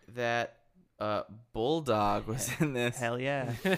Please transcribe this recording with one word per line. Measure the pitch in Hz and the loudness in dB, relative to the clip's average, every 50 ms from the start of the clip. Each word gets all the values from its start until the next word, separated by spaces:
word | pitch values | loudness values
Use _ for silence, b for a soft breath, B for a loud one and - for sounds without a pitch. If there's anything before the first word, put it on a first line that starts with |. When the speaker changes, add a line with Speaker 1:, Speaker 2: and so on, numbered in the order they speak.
| _ - 107 | _ -12 -6
Speaker 1:
that, | 123 120 117 117 120 117 - - _ _ _ _ _ - _ _ - | -2 0 0 2 0 0 -2 -6 _ _ _ _ _ -20 _ _ -4
uh, | 107 107 107 101 - - 98 110 117 _ - | -2 0 0 0 -2 -4 -10 -20 -18 _ -4
Bulldog | 110 110 131 156 165 156 135 110 107 104 104 101 104 104 | 0 2 2 2 2 2 2 2 4 4 4 2 2 0
was | 104 110 131 113 120 123 | -2 -4 -4 -4 -4 0
<laughs> | - | 0
in | 165 151 135 | 0 2 2
this. | 123 120 120 120 - | 2 0 0 0 -2
Speaker 2:
Hell | 120 117 120 123 | -2 -2 -2 -2
yeah. | 131 135 143 139 131 120 120 110 - 190 190 | -2 -2 -2 -2 -2 -4 -4 -2 0 0 0